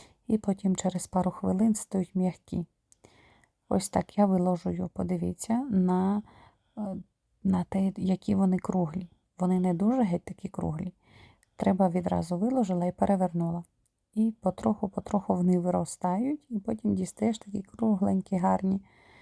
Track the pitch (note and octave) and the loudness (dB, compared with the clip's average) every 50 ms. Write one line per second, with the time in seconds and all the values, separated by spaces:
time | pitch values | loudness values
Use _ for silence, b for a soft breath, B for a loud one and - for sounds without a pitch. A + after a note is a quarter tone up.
0 | B B B B B - A3 G#3+ - - F#3+ - - F#3+ F#3 - - F#3 F#3 F3 | B B B B B -2 -2 0 0 -2 -2 0 0 0 0 0 -2 -2 -2 -4
1 | - - - F#3 F3+ F#3 - - - F#3+ F#3 F#3 A3 A3+ G#3+ - - - - F#3+ | -6 -4 -2 -2 0 -2 -2 -2 -2 0 2 2 2 2 2 0 -4 -4 -4 -4
2 | F3+ - - F#3 F#3 F#3 F3 - _ - - F3+ E3 - _ _ _ _ - _ | -2 -2 -2 -2 0 -2 -2 -6 _ -8 -6 -6 -6 -8 _ _ _ _ -20 _
3 | b b b b b b b b b b b _ _ - - G3 F#3+ - - F#3 | b b b b b b b b b b b _ _ -2 -2 -2 0 0 -2 -2
4 | F3+ - - - G#3 G3 F#3+ F3+ F3+ F#3 F3+ E3+ - F#3 F3 F3 F3+ E3+ - - | -2 0 2 2 2 4 4 2 2 0 0 -2 -2 -4 -4 -4 -6 -6 -6 -4
5 | F#3 F3 F#3 E3+ F3 F3+ F3+ - - - A3+ B3 C#4 C#4 G#3 F#3+ F3+ F3+ F3+ F#3 | -4 -2 -2 -2 -2 -4 -4 -4 -4 -2 -2 -2 0 0 2 2 2 2 2 2
6 | F#3 G3 G3+ G#3 G#3+ b b b b b b b b _ - A3+ G#3 G3 F#3+ F#3+ | 2 0 0 -2 -4 b b b b b b b b _ -12 -10 -8 -8 -8 -10
7 | - _ _ _ _ _ _ _ - F#3+ F#3+ F3+ F3 - - F#3+ F#3+ F#3+ - - | -12 _ _ _ _ _ _ _ 0 0 2 0 0 0 0 0 0 0 0 0
8 | F#3 F#3 F#3 F3+ - - G#3 F#3+ G3 F#3 F#3 F3+ - - F#3+ F#3 F3 D#3 D#3 F#3 | 0 0 0 0 0 0 2 4 4 4 2 2 0 0 0 0 0 -2 -4 -6
9 | F3+ - _ _ _ _ _ - F#3 F3+ F#3 F#3 F3+ F#3 F3 E3 G3 G#3+ B3+ C4 | -8 -10 _ _ _ _ _ -2 0 2 2 2 2 2 2 2 2 2 2 2
10 | A#3+ F#3 F3 - - - - - - F#3+ - - F3 E3 D3+ D#3 F#3 F3+ - b | 2 2 0 -2 -4 -8 -14 -12 -12 -10 -8 -6 -4 -4 -4 -4 -6 -8 -10 b
11 | b b b b b b b b b b _ - - G3 G3 F#3 G3 F3+ E3+ F3+ | b b b b b b b b b b _ -2 0 2 4 4 2 2 2 0
12 | E3+ F3 F3+ F3 E3 E3 F3 F3 G3+ B3 C4+ C4 A3+ F#3 F#3 F3 F3 F3+ F3+ - | -2 0 0 -2 -2 -2 -2 -2 0 0 2 0 0 0 0 0 0 -2 0 0
13 | G3 G3 G3 F#3 F#3 F3+ E3+ E3+ E3+ E3 E3+ F3 E3+ _ _ _ _ _ _ _ | 2 2 2 2 0 0 0 -2 -2 -2 -4 -6 -8 _ _ _ _ _ _ _
14 | _ _ - G#3+ A3 A3+ A3 _ - F#3 F#3 - - A3+ G#3+ - G#3 F#3+ - G3 | _ _ -2 0 0 0 0 _ -2 -4 -2 0 0 0 0 0 -4 -6 -6 -6
15 | - - - G3 - - F#3+ F3+ F3 F3+ F3+ F3 E3+ F3+ F3+ F3+ E3+ - - - | -6 -2 -2 -2 0 0 0 2 4 4 4 2 2 0 0 0 -2 -4 -6 -4
16 | - F3+ F3+ G3+ B3 C4+ D4+ D4 _ - A#3+ G3+ F#3+ A3+ A3+ A3 - G#3 G3+ F#3 | -2 -2 0 0 -2 -2 -4 -6 _ -8 -8 -6 -4 -6 -6 -2 -2 -2 0 -2
17 | F#3 - - - G#3+ A3+ A3+ - - G#3 G3 G3+ F#3+ - - - A3+ A3 G#3 F#3 | -2 -6 -4 -2 -2 -2 -2 -4 -8 -8 -8 -8 -8 -8 -6 -2 0 0 2 2
18 | G3 G3+ G3 F#3+ F#3 - G3 F3+ F3 F#3+ F#3+ F#3 F#3+ F#3+ F#3+ G3 B B B B | 2 2 2 0 0 -2 -2 0 2 2 2 2 0 0 -2 -2 B B B B
19 | B B B B | B B B B